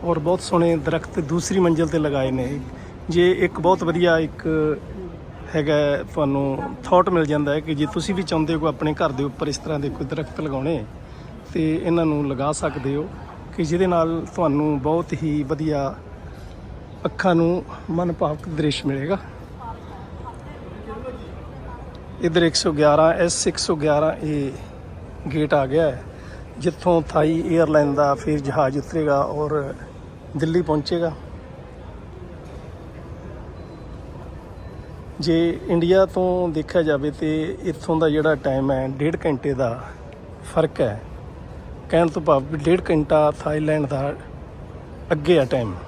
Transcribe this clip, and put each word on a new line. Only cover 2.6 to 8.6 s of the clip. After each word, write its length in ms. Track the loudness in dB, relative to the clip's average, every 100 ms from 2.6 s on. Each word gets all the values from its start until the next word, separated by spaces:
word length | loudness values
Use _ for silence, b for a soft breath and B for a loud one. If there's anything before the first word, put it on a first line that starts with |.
| -8 B B B 0
ਜੇ 220 | 4 6 6
ਇੱਕ 160 | 2 2
ਬਹੁਤ 220 | 4 4
ਵਧੀਆ 320 | 2 4 6 4
ਇੱਕ 280 | 2 -2 -2 2 2 0 -6 -10 -12 -12 -14 -14 -4
ਹੈਗਾ, 500 | -2 2 4 4 0 -2
ਤੁਹਾਨੂੰ 640 | -2 0 2 0 -2 -6 -8
ਥਾਟ 240 | 4 4 6
ਮਿਲ 160 | 4 4
ਜਾਂਦਾ 260 | 2 2
ਹੈ 60 | 0
ਕਿ 140 | 0
ਜੇ 120 | 0 0
ਤੁਸੀਂ 220 | -2 -2
ਵੀ 80 | -2
ਚਾਹੁੰਦੇ 320 | 0 0 2
ਹੋ 120 | 2